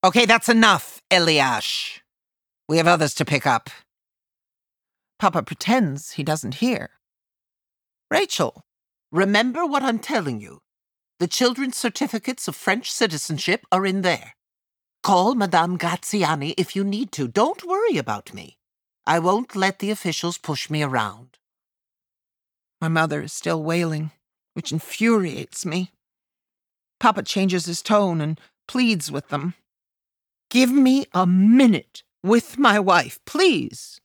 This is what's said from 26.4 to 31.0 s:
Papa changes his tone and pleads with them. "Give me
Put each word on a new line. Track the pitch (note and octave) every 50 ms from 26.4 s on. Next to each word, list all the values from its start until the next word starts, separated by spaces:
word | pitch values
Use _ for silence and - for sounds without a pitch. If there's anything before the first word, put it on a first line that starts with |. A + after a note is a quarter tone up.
| _ _ _ _ _ _ _ _ _ _ _ _
Papa | - A#3 G#3 G#3 -
changes | - - G3+ F#3+ F#3+ F3+ F3+ D#3+
his | E3+ E3+ -
tone | - - G#3+ G#3 G3+ F#3+ E3+ D#3+
and | D3+ D3+ D#3+ - _ _ _ _ _ -
pleads | - B3+ B3+ A#3 A3 F3 - -
with | C#3+ C#3 - _
them. | - C#3+ C#3 F3 F3 _ _ _ _ _ _ _ _ _ _ _ _ _ _ _ _ _ _ _
"Give | - B3 C4 B3
me | B3+ C#4+ C4 C4 C4 C#4